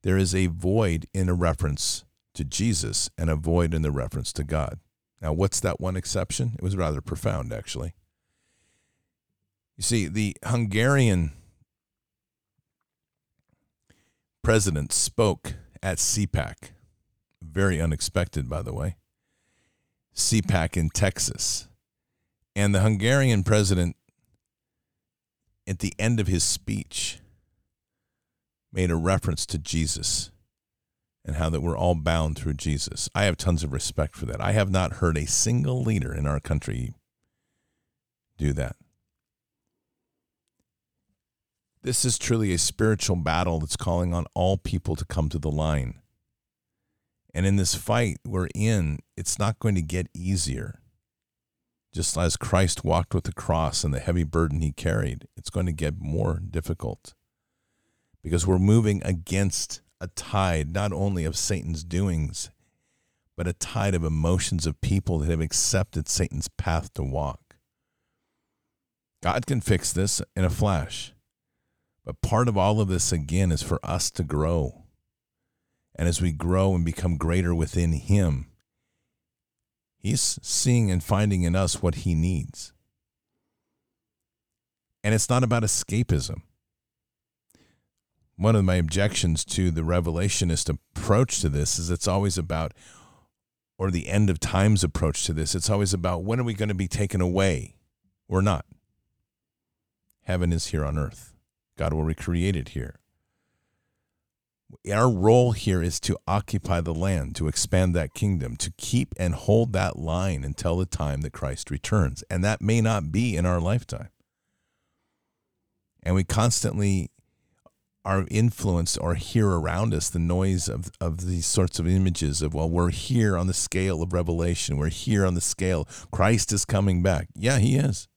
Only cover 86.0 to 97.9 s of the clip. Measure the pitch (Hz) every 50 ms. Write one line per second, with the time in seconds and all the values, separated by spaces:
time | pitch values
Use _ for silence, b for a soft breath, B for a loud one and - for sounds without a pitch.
86 | 123 - 87 73 64 - 80 80 - _ _ _ _ _ _ _ _ _ _ _
87 | _ _ _ _ _ _ _ _ _ _ b b b b b b b b b _
88 | _ _ _ _ _ _ _ - 90 107 113 104 98 92 90 92 85 78 82 95
89 | 101 104 - - - 90 82 78 - - - - 92 90 82 80 80 80 87 90
90 | 82 85 80 85 92 101 - - 98 87 82 76 - - 76 - _ _ _ -
91 | - - 101 110 131 - - - - 78 69 71 71 71 - - 85 85 87 85
92 | - 101 92 98 101 101 87 92 82 85 82 80 80 76 - B B B B B
93 | B B B B B B _ _ _ _ _ _ _ _ _ - 95 95 87 87
94 | - - 90 104 107 98 87 80 - - - 95 98 107 107 92 90 78 - -
95 | 87 80 80 - - - 82 78 78 78 - 90 - - 107 101 101 92 98 92
96 | 85 90 90 85 87 101 117 127 123 117 110 95 110 107 101 92 98 87 - -
97 | 104 98 - 95 90 90 90 95 98 95 82 64 - - _ _ _ _